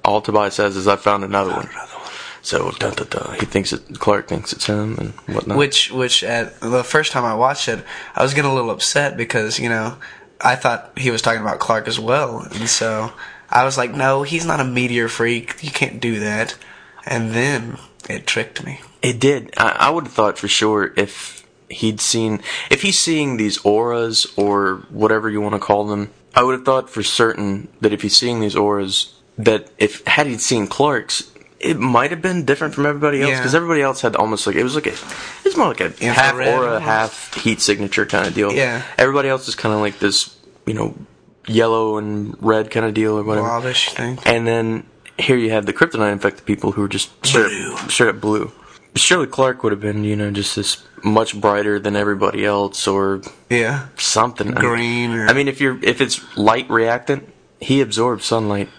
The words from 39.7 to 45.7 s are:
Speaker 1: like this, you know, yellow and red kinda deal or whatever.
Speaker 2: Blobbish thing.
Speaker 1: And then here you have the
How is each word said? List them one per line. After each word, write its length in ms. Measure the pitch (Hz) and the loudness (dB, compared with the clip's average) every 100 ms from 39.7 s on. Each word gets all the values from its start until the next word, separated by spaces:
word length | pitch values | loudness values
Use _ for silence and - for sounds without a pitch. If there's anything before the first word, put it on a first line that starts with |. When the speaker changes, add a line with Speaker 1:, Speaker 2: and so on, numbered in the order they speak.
| 107 | 2
Speaker 1:
like 220 | 104 - | 0 0
this, 340 | 101 98 - - - _ - | 0 0 -2 -10 -20 _ -6
you 80 | |
know, 200 | 110 110 - - _ _ _ - | -4 -4 -6 -20 _ _ _ 0
yellow 500 | 113 117 113 110 107 | 2 4 4 2 -2
and 400 | 107 104 104 - | -4 -6 -6 -2
red 300 | 110 110 110 | 2 2 2
kinda 220 | 117 113 | -2 0
deal 240 | 107 107 107 | 0 0 0
or 40 | |
whatever. 240 | 107 107 110 | 0 0 0
Speaker 2:
Blobbish 420 | 117 127 123 - | -2 -2 0 -2
thing. 280 | - 123 127 120 | -2 -6 -2 0
Speaker 1:
And 220 | 117 117 | 2 2
then 380 | 117 113 113 - _ - - | 0 0 -4 -8 _ -14 -4
here 200 | - 127 | 2 2
you 140 | 113 | 4
have 140 | 110 | 0
the 80 | 101 | 0